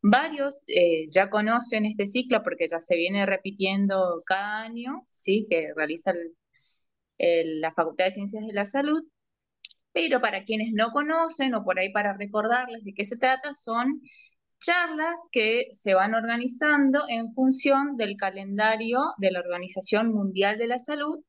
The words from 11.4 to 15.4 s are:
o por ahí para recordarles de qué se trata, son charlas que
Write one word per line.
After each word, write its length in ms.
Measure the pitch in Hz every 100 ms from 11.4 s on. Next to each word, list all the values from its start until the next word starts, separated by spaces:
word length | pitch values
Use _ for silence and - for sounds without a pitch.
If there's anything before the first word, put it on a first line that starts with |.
| 269 233
o 80 |
por 160 | 190 180
ahí 120 | 190
para 220 | 208 208 196
recordarles 680 | 208 214 214 240 254 233
de 100 | 202
qué 120 | 196 202
se 120 | 233
trata, 360 | 254 262 294
son 480 | 285 - 226 254 302 - - - _ _ _
charlas 680 | - 349 339 311 320 339 -
que 360 | 254